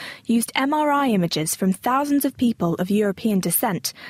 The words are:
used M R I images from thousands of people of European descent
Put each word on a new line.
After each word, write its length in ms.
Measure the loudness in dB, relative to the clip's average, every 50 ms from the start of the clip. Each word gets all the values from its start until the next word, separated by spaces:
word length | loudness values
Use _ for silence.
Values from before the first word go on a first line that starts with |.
| -16 -16 -16 -10 -4
used 260 | 0 0 0 0 0 -2
M 180 | -2 0 0 2
R 160 | 2 2 2
I 200 | 2 2 2 2
images 440 | 2 2 0 0 -2 -2 -4 -4 -4
from 200 | -2 0 0 0
thousands 520 | 0 0 0 0 0 0 2 0 0 0
of 120 | 0 -2 0
people 360 | 0 0 0 0 0 -2 0
of 140 | 0 0 0
European 500 | 2 2 2 0 -2 -2 -2 0 0 2
descent 540 | 0 0 0 0 0 -2 -2 -4 -6 -8 -10 -12 -16 -20